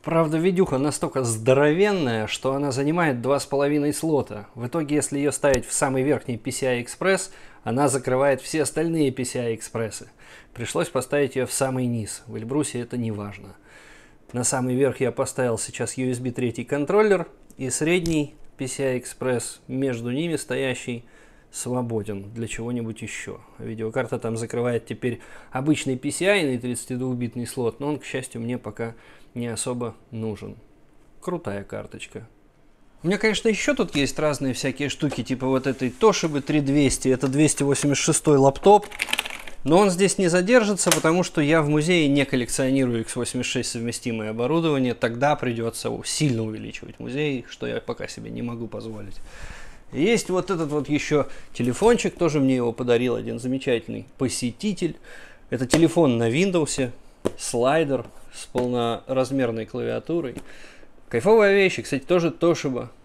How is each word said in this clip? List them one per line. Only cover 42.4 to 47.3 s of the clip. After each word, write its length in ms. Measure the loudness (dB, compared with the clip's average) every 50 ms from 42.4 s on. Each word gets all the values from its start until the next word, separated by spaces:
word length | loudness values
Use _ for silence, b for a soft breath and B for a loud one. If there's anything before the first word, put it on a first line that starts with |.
| 0 0 0 0 2 2 4 4 2 2 2 0
икс 140 | -2 -4 -4
восемьдесят 360 | -4 -4 -4 -4 -4 -4 -2
шесть 200 | -2 -2 -2 -2
совместимое 600 | -4 -4 -4 -4 -6 -4 -4 -4 -4 -2 -4 -4
оборудование. 640 | -2 -2 0 2 2 2 2 2 2 2 2 0 0
Тогда 400 | 0 -2 -2 0 2 2 2 2
придется 560 | 2 0 -4 -2 -2 -4 -6 -6 -4 -6 -6
у-, 120 | -6 -6 -6
сильно 400 | -8 -4 0 0 0 2 0 -2
увеличивать 560 | -4 -6 -10 -12 -12 -14 -14 -16 -16 -14 -12
музей, 460 | -10 -8 -4 -4 -2 -2